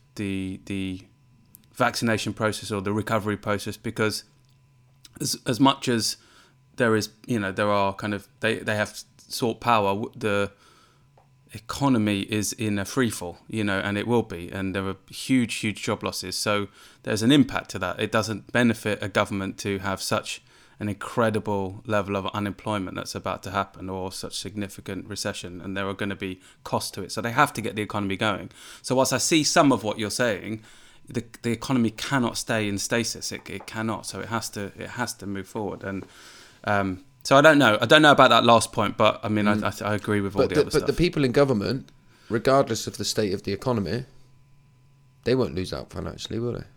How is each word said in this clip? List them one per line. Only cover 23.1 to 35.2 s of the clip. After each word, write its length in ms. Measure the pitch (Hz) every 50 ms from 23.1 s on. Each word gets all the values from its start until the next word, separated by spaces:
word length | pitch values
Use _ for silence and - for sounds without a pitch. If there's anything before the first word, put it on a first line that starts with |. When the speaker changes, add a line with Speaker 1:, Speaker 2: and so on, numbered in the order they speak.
| -
Speaker 1:
about 300 | 98 - 98 92 - -
to 80 | 101
happen, 360 | 92 98 95 - - - 92 95
or 240 | 95 95 92 95
such 240 | - - - - -
significant 720 | - - 98 92 104 101 95 - - 98 - 98 90 95 101
recession, 540 | 101 - - 107 98 - - 90 90 87
and 160 | 82 98 95 98
there 100 | 98 95
are 60 | 101
gonna 220 | 98 107 101 98
be 240 | - 104 92 92 - - - - _ -
costs 260 | - - 113 - -
to 120 | - - 92
it. 80 | -
So 100 | - -
they 100 | - 117
have 220 | 117 135 147 135 -
to 80 | -
get 140 | 104 113 104
the 80 | 110 104
economy 340 | 98 - 104 101 98 98 92
going. 320 | 113 110 98 87 90 - - - - - - -
So 140 | - - 131
whilst 180 | 127 131 127 135
I 60 | 120
see 240 | - - 175 156 147
some 280 | - - - 156 139
of 120 | 127 107 110
what 160 | 107 104 -
you're 100 | 110 101
saying, 540 | - - 123 120 104 87 85 101 110 110 - - - - - - - - - -
the, 160 | - 120 113 - - -
the 100 | - 120
economy 400 | 117 110 - - 135 127 117 110
cannot 460 | 110 - - - 139 135 120 117 - -
stay 300 | - - 120 110 104 101
in 100 | 101 98
stasis. 540 | - - - 120 113 - - 92 - -
It, 160 | - - - -
it 180 | 90 98 - -
cannot. 380 | - 113 110 113 107 90 -
So 160 | - - 98
it 80 | 92 101
has 200 | 113 113 - -
to, 200 | - 107 101 92 - -
it 140 | 95 92
has 220 | - 117 123 - -
to 120 | -